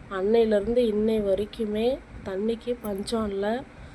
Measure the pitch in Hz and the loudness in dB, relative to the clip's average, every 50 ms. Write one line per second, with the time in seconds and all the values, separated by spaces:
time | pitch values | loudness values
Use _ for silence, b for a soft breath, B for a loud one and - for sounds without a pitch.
0 | B - 202 190 190 208 226 233 226 220 208 202 202 226 240 254 247 220 208 208 | B -8 -4 -2 2 4 4 4 6 6 4 2 2 2 2 2 4 4 4 2
1 | 214 220 220 220 202 196 190 190 214 208 - - 226 208 208 214 226 247 277 311 | 2 2 2 2 2 2 2 2 0 -4 -4 -4 -4 -2 0 0 2 0 0 -2
2 | - - - - - 202 190 190 214 226 233 226 - 240 240 240 233 208 202 190 | -6 -12 -16 -12 -10 -6 -4 -2 -2 -2 -2 -2 -4 -4 -4 -4 -4 -6 -6 -6
3 | 208 - 233 220 220 202 196 196 202 214 233 262 294 - B B B B | -4 -2 -2 -2 -2 -2 -2 -2 -2 0 -2 -2 -4 -10 B B B B